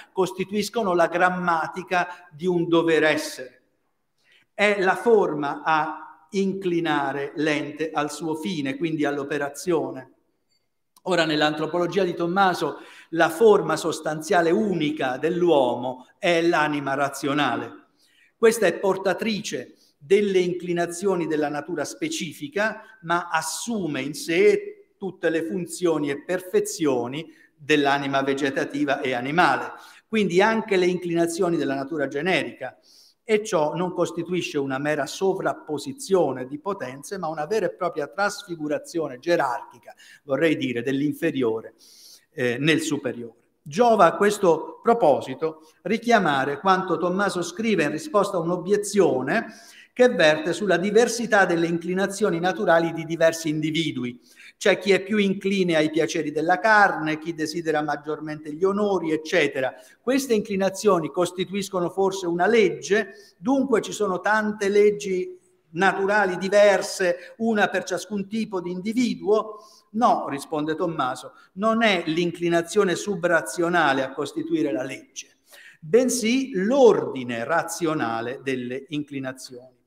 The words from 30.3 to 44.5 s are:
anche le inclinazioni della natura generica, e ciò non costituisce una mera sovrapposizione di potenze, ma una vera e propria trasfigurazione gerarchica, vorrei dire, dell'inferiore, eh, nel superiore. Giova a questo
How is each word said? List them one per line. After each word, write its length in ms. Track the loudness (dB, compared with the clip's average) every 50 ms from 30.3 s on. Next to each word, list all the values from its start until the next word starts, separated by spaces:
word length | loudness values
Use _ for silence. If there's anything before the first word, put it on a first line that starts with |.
| 4 4
anche 340 | 4 4 2 0 -2 0 0
le 80 | 2 2
inclinazioni 720 | 2 0 -2 -4 -2 0 0 0 0 0 -2 -2 0 0
della 180 | -2 -2 -2 -2
natura 340 | -4 -4 -6 -4 -4 -4 -4
generica, 680 | -4 -4 -2 0 0 0 0 -2 -8 -10 -12 -12 -12 _ _ _ _ -20 _ _ _ _ _
e 180 | 0 0 0
ciò 320 | 0 0 0 2 2 0 0
non 200 | -2 -4 -4 0
costituisce 640 | -2 -2 -2 -2 -8 -6 -4 -4 -4 -4 -4 -4 -4
una 200 | -4 -4 -4 -4
mera 280 | -2 -2 -2 -2 -4
sovrapposizione 1400 | -6 -6 -4 -2 -2 -2 0 -2 -4 -4 -4 -8 -8 -8 -6 -6 -10 -12 -12 -2 0 2 2 2 2 -2 -6 -8
di 120 | -10 -12 -10
potenze, 580 | -8 -8 -6 -6 -8 -10 -12 -14 -14 -12 -10
ma 120 | -8 -8 -8
una 180 | -6 -6 -6
vera 180 | -2 -2 -2 -2
e 60 | -2
propria 360 | -4 -4 -6 -6 -4 -4 -8
trasfigurazione 1120 | -6 -4 -2 -2 -2 -2 -6 -10 -12 -10 -8 -4 -4 -4 -4 -6 -6 -6 -6 -6 -6 -8 -8
gerarchica, 760 | 0 0 2 2 2 0 -2 -6 -8 -14 -20 -20 _ -20 -20 _ -20 -20 -20 -20 _
vorrei 320 | -4 0 2 2 2 2 2
dire, 240 | -2 -2 -2 -2
dell'inferiore, 880 | -2 -2 -2 0 0 -2 -2 -2 -2 -2 0 0 0 0 0 -2 -6 -12 -20 _ _ _ -20 -20 -20 -20 -20 -20 _ _
eh, 260 | _ -4 -2 -2 -2 0
nel 240 | 2 2 2 2
superiore. 640 | 2 -2 -4 -4 -4 -6 -8 -8 -12 -14 -16 _ _ _ _ _ _ -10
Giova 360 | 0 2 4 4 8 8 6
a 100 | 6 6
questo 640 | 4 2 2 2 4 4 4